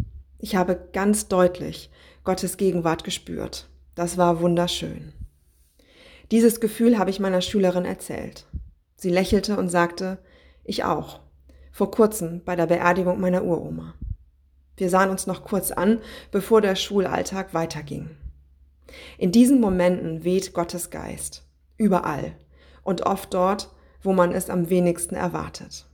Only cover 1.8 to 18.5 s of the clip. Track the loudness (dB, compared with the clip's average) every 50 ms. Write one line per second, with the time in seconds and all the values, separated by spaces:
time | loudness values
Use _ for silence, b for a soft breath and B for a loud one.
1.8 | -16 b b b b b b b -4 -2 -2 -2 -4 -6 -4 -2 0 0 0 0
2.8 | 0 0 -2 -2 -4 -8 -10 -10 -10 -10 -8 -8 -8 -8 -10 -14 -16 -18 -20 _
3.8 | _ _ _ -6 -4 -2 0 2 2 4 4 2 2 2 2 2 0 -2 -4 -6
4.8 | -8 -10 -10 -12 -14 -16 -14 -16 -16 -16 _ _ _ _ _ _ _ _ _ b
5.8 | b b b b b b b b b b 4 6 6 6 6 4 0 -4 0 2
6.8 | 4 4 4 4 2 0 0 0 0 0 0 0 0 0 0 2 2 2 2 0
7.8 | -2 -4 -6 -8 -10 -10 -10 -10 -10 -12 -14 -18 -16 _ -14 -14 -14 -16 -20 _
8.8 | _ _ _ -6 -2 0 0 0 2 2 2 2 2 0 -2 -2 -2 0 2 2
9.8 | 2 2 0 -4 -6 -6 -8 -10 b b b b b b b b b -8 -6 -4
10.8 | -2 -2 -2 -2 -4 -8 -14 -20 -20 _ _ _ _ b b b b b -4 -4
11.8 | -4 0 4 4 4 4 2 -2 -6 -6 -8 -8 -6 -4 -2 0 2 2 2 4
12.8 | 4 2 2 2 2 0 0 0 0 0 0 0 0 0 -2 -2 -4 -6 -10 -10
13.8 | -12 -14 -14 -12 -10 -10 -10 -10 _ _ _ _ _ _ _ _ _ _ _ -4
14.8 | 0 2 4 4 4 2 0 -2 -4 -6 -6 -8 -6 -4 -4 -2 -2 -4 -2 2
15.8 | 2 2 2 2 B B B B B B -4 -4 2 4 4 6 6 4 2 -2
16.8 | -4 -2 0 0 0 0 -2 -2 -4 -4 -6 -8 -6 -4 -4 -4 -4 -4 -6 -10
17.8 | -10 -10 -10 -10 -10 -12 -14 -16 -16 -18 -18 -20 _ _